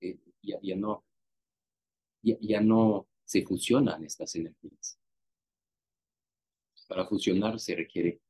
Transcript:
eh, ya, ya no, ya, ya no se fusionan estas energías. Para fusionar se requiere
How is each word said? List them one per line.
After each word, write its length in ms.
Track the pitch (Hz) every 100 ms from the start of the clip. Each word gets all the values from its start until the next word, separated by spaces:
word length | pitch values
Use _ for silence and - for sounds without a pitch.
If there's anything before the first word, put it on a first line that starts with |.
eh, 180 | 90 - _ _
ya, 160 | 101 -
ya 140 | 98 92
no, 300 | 104 104 _ _ _ _ _ _ _ _ _ _ _ _
ya, 140 | 113 110
ya 200 | 107 104
no 480 | 110 110 110 98 - _
se 180 | - 95
fusionan 640 | - 87 - 135 117 78
estas 300 | 78 - - 82
energías. 640 | 80 - - _ - - _ _ _ _ _ _ _ _ _ _ _ _ _ _ _ _ _ _ -
Para 180 | 92 95
fusionar 540 | 101 104 95 107 113
se 140 | -
requiere 480 | 85 - 87 85 -